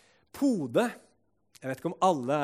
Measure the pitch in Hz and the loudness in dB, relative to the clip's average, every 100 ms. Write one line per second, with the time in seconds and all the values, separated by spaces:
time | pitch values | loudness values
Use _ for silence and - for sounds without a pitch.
0 | _ _ _ - 277 220 135 139 233 - | _ _ _ -2 0 0 0 0 0 -4
1 | _ _ _ _ _ _ 131 131 170 180 | _ _ _ _ _ _ -10 -8 -8 0
2 | 185 165 123 147 | 2 2 0 0